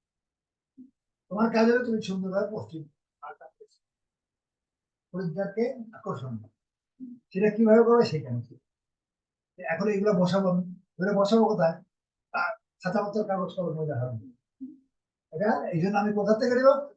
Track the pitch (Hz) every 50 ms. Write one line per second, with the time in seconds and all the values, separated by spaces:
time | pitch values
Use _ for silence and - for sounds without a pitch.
0 | _ _ _ _ _ _ _ _ _ _ _ _ _ _ _ - - - _ _
1 | _ _ _ _ _ _ 180 208 226 226 233 220 226 233 240 247 240 233 226 208
2 | - 185 190 185 190 190 185 196 220 208 214 - - - 160 156 147 - _ _
3 | _ _ _ _ - - - - - - _ _ 440 - _ _ _ _ _ _
4 | _ _ _ _ _ _ _ _ _ _ _ _ _ _ _ _ _ _ _ _
5 | _ _ - 185 185 165 151 190 196 180 - 220 233 269 262 247 226 - - -
6 | - - - 110 123 127 117 107 104 - _ _ _ _ _ _ _ _ _ _
7 | 262 - - - _ _ - 185 208 214 208 220 226 214 220 233 226 226 233 240
8 | 226 - 156 143 120 120 120 120 - - - - _ _ _ _ _ _ _ _
9 | _ _ _ _ _ _ _ _ _ _ _ - - - 165 180 202 214 208 190
10 | 208 208 175 175 180 175 - 196 196 185 175 180 180 - - - _ _ _ -
11 | 180 202 - 196 196 196 220 226 220 220 214 170 165 165 165 - - _ _ _
12 | _ _ _ _ _ _ - - - - 220 - _ _ _ _ - 180 175 208
13 | 208 208 202 214 196 190 190 185 185 170 - 190 175 160 151 156 156 151 139 120
14 | 123 - 113 110 135 - - _ _ _ _ _ 262 - - - _ _ _ _
15 | _ _ _ _ _ _ - 160 202 214 254 - 226 220 175 160 165 196 208 202
16 | 208 208 208 208 202 202 220 - 254 240 247 247 262 277 285 277 - - -